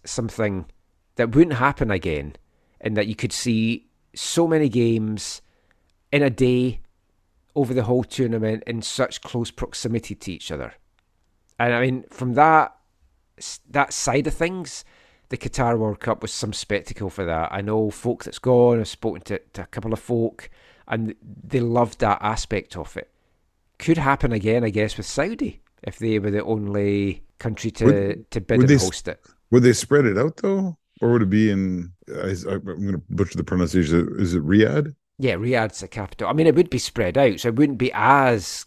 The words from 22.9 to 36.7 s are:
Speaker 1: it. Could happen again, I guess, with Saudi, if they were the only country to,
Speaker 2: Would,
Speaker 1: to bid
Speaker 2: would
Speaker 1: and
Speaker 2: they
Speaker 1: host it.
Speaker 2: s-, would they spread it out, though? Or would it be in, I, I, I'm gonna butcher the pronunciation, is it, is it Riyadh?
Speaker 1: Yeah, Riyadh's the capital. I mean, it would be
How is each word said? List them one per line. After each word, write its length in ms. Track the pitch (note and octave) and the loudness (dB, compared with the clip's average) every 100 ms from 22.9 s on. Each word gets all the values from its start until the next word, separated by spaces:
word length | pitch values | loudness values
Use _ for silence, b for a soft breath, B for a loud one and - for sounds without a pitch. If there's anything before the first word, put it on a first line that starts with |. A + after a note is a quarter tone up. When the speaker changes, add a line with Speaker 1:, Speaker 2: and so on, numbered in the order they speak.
| - | -12
Speaker 1:
it. 140 | - _ _ _ _ _ _ - | -16 _ _ _ _ _ _ -6
Could 180 | D#3 E3 | 0 2
happen 340 | C3+ C#3 C3+ | 2 2 0
again, 320 | A2 G#2+ A#2 | 0 0 2
I 60 | A2+ | 2
guess, 280 | G#2+ G#2+ - | 0 -2 -4
with 80 | - | -6
Saudi, 560 | - F3 A#3 B3+ - _ _ | -4 -2 -2 -6 -8 _ _
if 160 | - - | -12 -6
they 200 | A2+ G#2+ | -2 0
were 120 | G2+ | 0
the 120 | G#2 | -2
only 800 | - A2 G2+ G2+ G2+ G2+ G2 - - - | -2 -2 -2 0 0 2 0 -4 -12 -8
country 320 | A#2 G#2+ A2+ | -6 -4 -6
to, 140 | - A2+ | 2 4
Speaker 2:
Would, 460 | G#2 G2 - - | 4 2 -6 -8
Speaker 1:
to 100 | A2+ | -6
bid 160 | F#2+ A#2 | 0 4
Speaker 2:
would 120 | C3 | 6
Speaker 1:
and 0 | |
Speaker 2:
they 60 | C#3 | 6
Speaker 1:
host 240 | F#2 - - | 4 -4 -10
it. 140 | D2+ _ | -12 _
Speaker 2:
s-, 80 | _ - | _ 2
would 120 | B2+ | 6
they 100 | B2 | 6
spread 320 | G#2+ - C#3+ B2 | 4 4 4 4
it 120 | G2 | 2
out, 200 | D3+ - | 0 -2
though? 400 | G3 G3 F#3+ E3 _ - | -2 0 -2 -6 _ -2
Or 100 | A#2 | 2
would 100 | A#2+ | 4
it 60 | G2 | 4
be 200 | G#2+ A2 | 4 4
in, 420 | G2 F#2+ F2+ F2 - - | 2 0 -4 -8 -14 -14
I, 260 | - F#2+ F2+ - | -8 -6 -6 -6
I, 40 | |
I'm 320 | F#2+ G2 E2 G2 | -6 -8 -6 -4
gonna 160 | F2+ - | -6 -4
butcher 280 | F#2 F#2+ F2+ | -2 -2 -2
the 60 | |
pronunciation, 520 | D#2+ F2+ E2 F2+ D2+ E2+ | -2 0 2 2 4 2
is 100 | D#2+ | 2
it, 140 | - | -2
is 120 | F#2 F2 | -2 0
it 80 | |
Riyadh? 520 | D2 G2+ G#2+ D3 D3+ - _ - | 2 4 4 2 -2 -8 _ -4
Speaker 1:
Yeah, 180 | C3 F2+ | -2 -2
Riyadh's 460 | A#2 B2 A2 - | 0 0 -2 -6
the 60 | F#2+ | -12
capital. 400 | A2+ F#2+ - G2 | -10 -10 -6 -2
I 60 | |
mean, 140 | D3 D#3+ | 2 4
it 80 | D3 | 4
would 140 | |
be 100 | F3 | 2